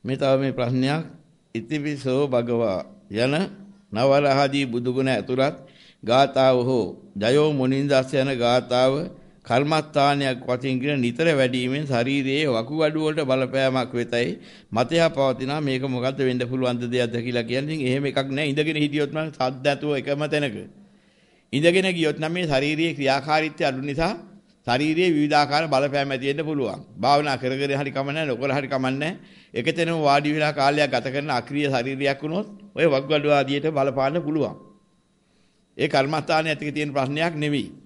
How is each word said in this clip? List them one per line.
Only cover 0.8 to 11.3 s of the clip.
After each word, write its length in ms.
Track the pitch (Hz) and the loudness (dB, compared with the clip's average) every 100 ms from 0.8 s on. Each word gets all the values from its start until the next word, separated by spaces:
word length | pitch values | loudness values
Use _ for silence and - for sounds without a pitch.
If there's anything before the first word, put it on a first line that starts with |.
| 131 156 165 - _ _ _ | 0 -2 -6 -16 _ _ _
"ඉතිපිසෝ 640 | 117 117 151 147 143 131 131 | -10 -6 -6 -4 -4 -2 0
භගවා" 560 | 143 123 117 117 113 90 - - - | 2 0 0 0 0 -2 -6 -18 -8
යන 220 | 104 123 151 190 - - - _ | -2 0 0 -2 -8 -20 -20 _
නවරහදී 800 | 104 135 139 143 135 139 139 | 0 4 4 4 4 2 0
බුදුගුණ 440 | 135 117 123 123 131 | -2 -2 -2 0 0
ඇතුළත් 460 | 117 98 127 139 180 - - - _ | 0 0 0 0 -2 -18 -20 -20 _
ගාථාව 540 | 107 127 139 135 131 127 | 2 4 4 4 4 4
හෝ 260 | 123 127 90 - - | 2 0 -2 -8 -14
ජයෝ 360 | 101 107 143 156 | -2 2 4 4
මුනින්දස්ස 640 | 143 127 135 143 135 131 | 2 0 0 2 2 2
යන 160 | 143 135 | 0 0
ගාථාව 580 | 127 120 123 - 123 131 139 180 - - - | 0 2 2 2 2 2 2 -6 -12 -20 -20
කර්මස්ථානයක් 1000 | - 120 147 156 151 147 139 143 135 127 | 0 0 2 0 0 2 2 2 0 -4
වශයෙන් 340 | 131 123 135 131 | -4 -4 -2 -2
ගෙන 240 | 139 143 | -2 0
නිතර 260 | 120 123 | 0 2
වැඩීමෙන් 540 | 165 | 2